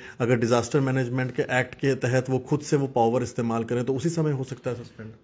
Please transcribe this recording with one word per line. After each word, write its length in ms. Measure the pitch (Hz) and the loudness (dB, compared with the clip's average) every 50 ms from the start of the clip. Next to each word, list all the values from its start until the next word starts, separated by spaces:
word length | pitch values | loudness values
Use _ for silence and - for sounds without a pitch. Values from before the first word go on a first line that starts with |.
| - - - - | -8 -14 -4 -2
अगर 180 | 127 117 127 117 | 2 2 4 4
डिजास्टर 420 | 120 110 123 120 110 - - 147 | 4 4 4 4 2 2 2 2
मैनेजमेंट 560 | 135 135 131 131 127 120 123 131 127 127 123 | 2 2 2 0 0 0 -2 -2 -2 -2 -2
के 60 | - | -2
एक्ट 340 | 135 - 127 127 127 127 - | -2 0 0 0 0 -2 -4
के 200 | - - 139 131 | -2 0 0 0
तहत 340 | - - 120 123 131 127 131 | 0 0 2 2 2 2 2
वो 100 | 127 127 | 0 -2
खुद 200 | 123 - 151 143 | 0 0 -2 -2
से 160 | 147 - - | 0 0 0
वो 120 | 143 139 131 | 0 0 0
पावर 360 | 135 123 117 117 117 131 123 | 2 2 4 4 4 2 0
इस्तेमाल 400 | 101 - - 120 117 113 117 117 | -2 -4 -4 -2 -2 -2 -2 -2
करें, 220 | 117 123 120 123 | -2 -2 -2 0
तो 100 | 123 135 | -2 -2
उसी 140 | 135 120 170 | -2 -2 -2
समय 220 | 165 165 156 151 | 0 0 0 0
हो 120 | 143 131 131 | 0 -2 -4
सकता 260 | 127 131 120 - 135 | -6 -8 -8 -6 -6
है 140 | 120 120 120 | -6 -6 -10
सस्पेंड, 280 | - - - 113 110 107 - | -14 -16 -16 -16 -16 -16 -18